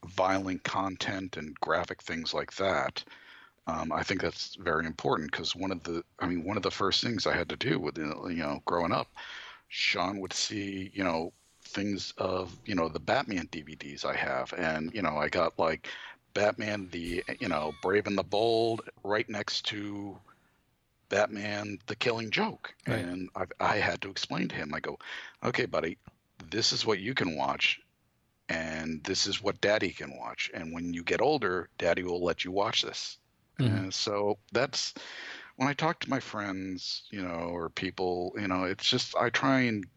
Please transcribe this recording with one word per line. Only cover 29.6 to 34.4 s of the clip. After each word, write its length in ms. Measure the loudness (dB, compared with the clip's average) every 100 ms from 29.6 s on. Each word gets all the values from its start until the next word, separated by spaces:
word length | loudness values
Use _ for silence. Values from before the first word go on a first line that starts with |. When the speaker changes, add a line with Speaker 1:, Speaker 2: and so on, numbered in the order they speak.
Speaker 1:
Daddy 300 | 4 4 4
can 260 | -2 -10 -8
watch. 320 | -10 -4 -4
And 200 | -4 -6
when 200 | -4 -4
you 100 | -4
get 180 | 0 4
older, 480 | 4 4 2 0 -2 _
Daddy 260 | 2 2
will 200 | 2 0
let 200 | 2 0
you 80 | 0
watch 300 | 2 2 2
this." 360 | 0 -4 -8 -10 _ _ _ 0
Speaker 2:
Mm-hmm. 160 | 4 4
Speaker 1:
And 180 | 0
so 440 | -2 0 2 2 0